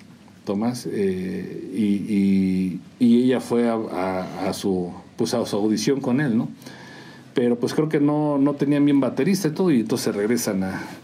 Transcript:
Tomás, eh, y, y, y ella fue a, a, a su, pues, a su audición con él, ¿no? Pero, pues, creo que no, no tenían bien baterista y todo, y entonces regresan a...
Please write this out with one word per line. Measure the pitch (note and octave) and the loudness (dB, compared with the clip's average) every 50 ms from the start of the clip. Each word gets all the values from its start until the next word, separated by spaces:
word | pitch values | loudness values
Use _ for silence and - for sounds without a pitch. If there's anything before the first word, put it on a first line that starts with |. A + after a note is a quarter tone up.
| - - - - - - - - - | -16 -20 -20 -20 -20 -20 -20 -12 -6
Tomás, | - G2+ G2+ A2+ A#2+ B2 - - - | -4 -4 -2 -2 -2 -4 -4 -6 -6
eh, | - A2 G2+ F#2+ F#2 F#2 F2+ F#2 F#2 F#2 F#2 - - - - - - | -4 -2 0 0 -2 -2 -4 -6 -6 -8 -8 -10 -10 -12 -12 -8 -4
y, | - G#2+ G2+ G2+ G2+ - - G#2+ | 0 0 2 2 0 0 -2 0
y, | G2+ G2 G2 G2 F#2+ F#2+ F#2+ F#2+ F#2 F#2 F#2 E2 - - - - - | 2 2 4 4 2 2 2 2 0 0 -2 -4 -6 -10 -12 -4 2
y | B2 A#2 A#2 A#2+ B2+ | 4 4 6 6 4
ella | B2+ B2+ A#2 | 4 2 0
fue | A#2+ - B2 A#2+ A#2+ A#2 | 0 -2 0 0 2 2
a, | A2+ | 0
a, | A2+ A2 A2 - F2+ F#2 F#2+ F#2 F#2 F#2 F#2 - F#2 F#2 F#2+ | -2 -4 -4 -6 -4 -4 -2 -2 -4 -4 -6 -8 -6 -4 -4
a | G2 | -4
su, | - - G2+ F#2+ F2+ F2+ F2 F2 - - - - | -2 -2 -2 0 0 -2 -4 -8 -12 -18 -12 -6
pues, | - A#2+ A2+ - | -4 -2 0 0
a | A#2 G#2 | -2 -2
su | - - | -2 -2
audición | G#2 G#2 A2 G#2+ G#2 - C#3 C#3 B2+ | 0 0 2 0 2 2 0 0 0
con | B2 C3 A#2+ C#3 | 0 0 0 0
él, | D3+ C3+ A2 A#2 | 2 2 0 0
¿no? | D3 - - - - - - - - - - - - - - - - - - | 0 -2 -6 -14 -18 -18 -18 -18 -20 -20 -20 -20 -20 -20 -20 -20 -14 -6 -2
Pero, | C3+ B2 A#2+ A#2+ A#2+ | 0 2 2 2 0
pues, | - C3+ C#3 | 0 -2 0
creo | - D#3 D#3 | 0 0 2
que | D#3+ D3+ | 2 2
no, | C#3+ C#3+ D3 D3+ D3+ D3 D3 C#3 | 2 2 2 2 0 0 2 2
no | C#3 C#3+ C#3+ | 2 2 2
tenían | C#3 D3 C#3 D3 C#3+ C#3+ | 2 0 2 2 4 4
bien | C#3+ C#3+ C#3 | 4 4 4
baterista | C3+ A#2+ A2+ C3+ C#3 F3 G3+ F#3+ - D#3 | 2 2 2 0 2 2 2 2 0 -2
y | |
todo, | D#3 - F#3+ F3+ | 0 0 2 4
y | D3 A#2 | 4 4
entonces | G#2 A2 C3+ A#2 - - G2+ | 2 2 0 -2 -2 -2 -2
regresan | G2+ G#2 A2 B2 A#2 - A#2 G#2 F#2+ F#2+ | 0 0 2 2 0 0 0 -2 -2 -2
a... | F#2+ F#2 F2 F2 - - - | -4 -4 -6 -10 -12 -14 -16